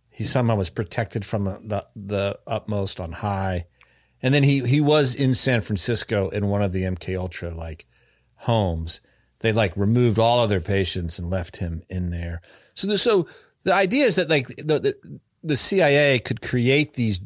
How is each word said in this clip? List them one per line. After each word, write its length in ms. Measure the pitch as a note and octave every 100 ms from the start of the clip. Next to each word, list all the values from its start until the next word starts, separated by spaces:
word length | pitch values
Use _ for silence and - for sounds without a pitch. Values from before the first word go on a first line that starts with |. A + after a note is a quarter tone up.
| _
he 140 | -
somehow 320 | G#2+ C3 A#2 G#2+
was 160 | F2+
protected 520 | - G#2 - A2+ A2
from 200 | G2 G#2+
the, 420 | G2 G2+ G#2+ G#2 - -
the 440 | G2 G2+ G2 - -
utmost 520 | A2+ - G#2 G2 -
on 120 | E2+
high. 560 | E2 G#2 G2 F#2+ F2+ E2+ _ _ _ _ _
And 100 | C3
then 80 | C#3+
he, 240 | C#3 C#3 A#2+
he 160 | C#3+
was 320 | D3 D3+ C3+
in 220 | B2 C3+ B2
San 260 | C3+ A#2+
Francisco 680 | - G#2 - A2 - G#2 F#2+
in 180 | G#2 G2+
one 160 | G2+
of 80 | G2+
the 120 | F#2
M 120 | F#2 F2+
K 200 | - F#2
Ultra, 380 | F2 - E2+
like, 320 | E2 D#2+ D2+ - _ _ _ _ _
homes. 640 | - A2+ G2 E2 E2 - _ _ _ _
They, 120 | A2+
like, 240 | A2 G#2 F2+
removed 400 | G2+ A#2+ A#2+ G#2+
all 260 | A2+ A#2+
of 60 | A2+
their 120 | G2
patients 580 | E2 G2 F#2 F#2+ E2+ -
and 100 | E2+
left 280 | F#2 E2+ -
him 260 | F2 E2 -
in 200 | F#2 F2+
there. 320 | E2+ E2+ E2+ - - _
So 140 | - F#3+
the, 100 | G#3
so 300 | A#3+ G#3 E3 - _ _ -
the 80 |
idea 320 | F3 G3 B3 C#4
is 100 | -
that, 140 | D3
like, 180 | D#3 B2
the, 320 | - D3+ D3+
the, 400 | C#3 - - C3+ _ _
the 120 | D#3+ C#3+
C 280 | - G3
I 60 | D#3
A 300 | C#3+ D3 B2+
could 220 | - A#2
create 520 | - B2+ A#2+ C#3 D3 -
these 240 | A#2 F#2